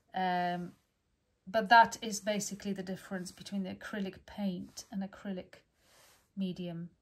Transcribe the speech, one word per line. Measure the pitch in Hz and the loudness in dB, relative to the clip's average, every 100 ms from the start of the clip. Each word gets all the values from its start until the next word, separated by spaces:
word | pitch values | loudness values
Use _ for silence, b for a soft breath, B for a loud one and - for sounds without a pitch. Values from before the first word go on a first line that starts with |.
| _ | _
Um, | 185 185 180 180 180 175 - _ _ _ _ _ _ - | -2 0 2 0 -2 -6 -12 _ _ _ _ _ _ -2
but | 220 196 | 0 10
that | 233 226 - | 10 10 4
is | 226 208 | -6 -4
basically | 214 208 - 196 202 | 0 -2 -2 -6 -4
the | 190 | -4
difference | 185 180 - 185 180 | -4 -8 -6 -8 -8
between | - - 202 | -12 -8 -6
the | 185 | -4
acrylic | 202 - 214 190 - - | -8 -8 -6 -6 -8 -14
paint | - 202 180 196 - - | -4 -2 -2 -8 -14 -8
and | 196 | -6
acrylic | 190 - 208 185 - - _ B B B B B B 196 | -6 -8 -8 -8 -10 -20 _ B B B B B B -4
medium | 185 175 175 170 170 - | -2 -2 -6 -6 -10 -14